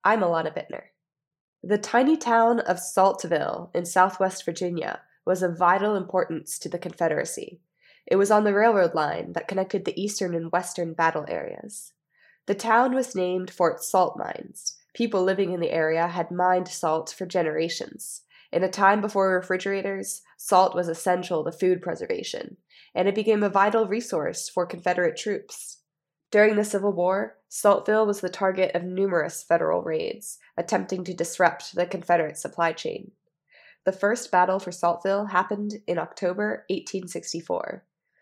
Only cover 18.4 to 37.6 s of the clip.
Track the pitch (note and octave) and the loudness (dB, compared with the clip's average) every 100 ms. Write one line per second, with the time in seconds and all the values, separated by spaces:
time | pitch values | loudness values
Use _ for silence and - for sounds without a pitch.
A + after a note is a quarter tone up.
18.4 | _ E3+ F#3 F#3+ G3 G#3 G#3 G3 F#3+ F#3 | _ 0 0 4 4 4 2 2 2 2
19.4 | F3+ F#3 G3 G3 G3 G3 G3 - _ _ | 0 -4 -2 -4 -4 -6 -8 -12 _ _
20.4 | - F#3 F#3 F3 E3+ E3 F#3+ F3+ F3+ E3 | 4 4 6 2 -2 -2 0 -2 0 -2
21.4 | E3 E3+ F#3 F3+ F3+ E3 - - - - | -4 0 0 0 -2 -8 -6 -6 -6 -10
22.4 | - - _ - _ - F#3+ G3 G#3+ G#3+ | -12 -16 _ -20 _ 0 0 2 2 2
23.4 | G3+ G3 G3+ A3+ G3+ A3 A#3 E3+ D3 F3 | 4 4 4 4 2 -2 -2 -4 -4 -6
24.4 | - - F3+ F3 F3+ F3+ F3 E3 G#3+ G3 | -6 -4 -4 -2 -2 0 0 -2 -6 -6
25.4 | - - - - _ _ _ _ _ G#3 | -8 -18 -18 -20 _ _ _ _ _ 6
26.4 | G#3+ G#3 G#3 G3+ G3+ F3 F3+ F#3+ A3 - | 6 4 0 0 0 0 0 0 -4 -10
27.4 | _ - G#3 G3 - G#3+ G#3+ G3+ F3+ - | _ 2 4 4 4 2 2 0 -6 -2
28.4 | F#3+ F#3 F3+ F3+ F3+ F#3 G3 E3+ D#3+ - | -2 2 0 0 -4 -2 0 0 -2 -6
29.4 | - E3 D#3 E3 - D#3+ - - - - | 0 2 4 0 0 -4 -4 -8 -12 -18
30.4 | _ - F3+ G3 F#3+ F#3 F3+ F3 E3+ - | _ -8 -2 -2 -2 -6 -8 -6 -6 2
31.4 | F3 - - F#3 F3 F3 - F3 D#3 D3+ | 2 2 -10 -4 -4 -4 0 0 0 -6
32.4 | D3+ - E3 D#3+ - - - _ _ _ | -12 -2 -2 -2 -8 -10 -14 _ _ _
33.4 | _ _ _ _ - F#3 G3+ A#3+ - F#3 | _ _ _ _ -4 0 0 0 2 2
34.4 | F3+ F#3+ F#3+ F3 E3+ E3+ G3 G3 G#3 F#3+ | 4 2 -4 -2 -2 0 -2 -2 0 -2
35.4 | F#3+ G3+ G#3 G#3 - F3 D#3+ - F3+ F#3 | 0 -4 -6 -8 -4 -4 -4 -4 -4 -2
36.4 | G#3 - - G3 - F#3+ F3+ E3+ - E3+ | -4 -4 -4 -6 -4 -8 -8 -10 -8 -10
37.4 | - F2+ | -6 -6